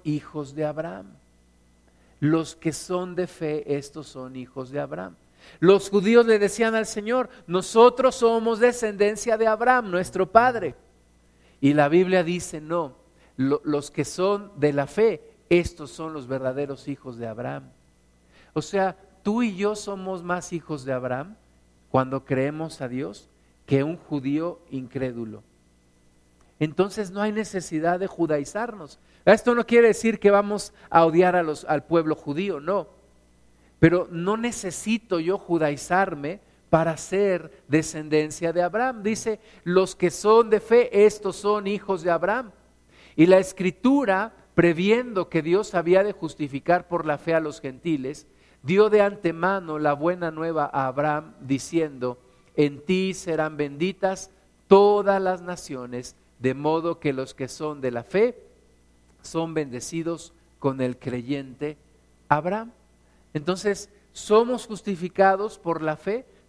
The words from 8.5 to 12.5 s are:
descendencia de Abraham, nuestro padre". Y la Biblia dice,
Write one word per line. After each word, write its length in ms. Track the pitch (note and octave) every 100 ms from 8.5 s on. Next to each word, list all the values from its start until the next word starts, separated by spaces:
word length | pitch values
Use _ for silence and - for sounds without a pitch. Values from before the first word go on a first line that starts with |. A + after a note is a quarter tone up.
| A3
descendencia 760 | A#3+ A#3+ G#3+ G3 G#3 G#3+ A#3+ A3
de 80 | A3
Abraham, 440 | G#3+ A#3+ B3+ G#3
nuestro 400 | F3+ F3 F#3 F#3+
padre". 440 | A3+ B3+ A#3 D#3+ - _ _ _ _ _ _ _ -
Y 140 | C#3
la 140 | D3 C#3+
Biblia 340 | F3 F#3 F#3
dice, 380 | E3 F3 -